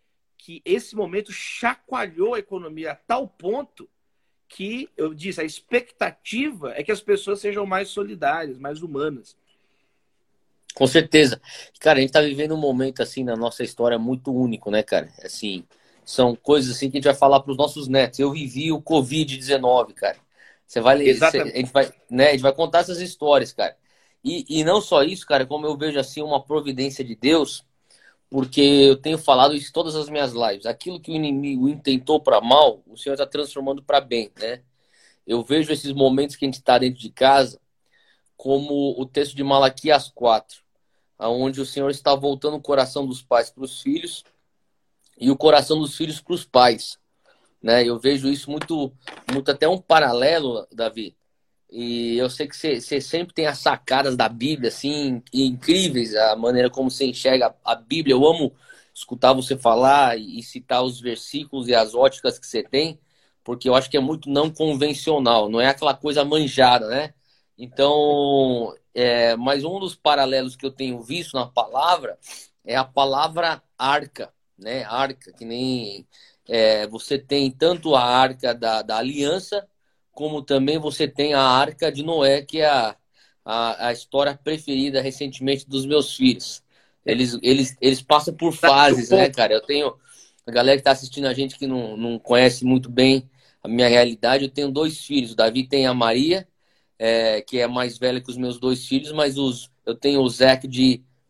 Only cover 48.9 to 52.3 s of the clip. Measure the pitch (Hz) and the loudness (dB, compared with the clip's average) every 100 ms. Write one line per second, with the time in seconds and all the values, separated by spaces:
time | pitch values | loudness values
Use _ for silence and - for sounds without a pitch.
48.9 | - - - - 135 139 139 156 185 - | -10 -20 -16 -8 -4 -2 0 0 0 2
49.9 | 160 139 120 139 165 135 113 - 110 113 | 4 4 2 2 2 -2 -6 -8 -6 -6
50.9 | 113 101 - _ _ _ _ _ 117 120 | -6 -12 -16 _ _ _ _ _ -10 -8
51.9 | 120 117 117 127 | -6 -4 -2 -2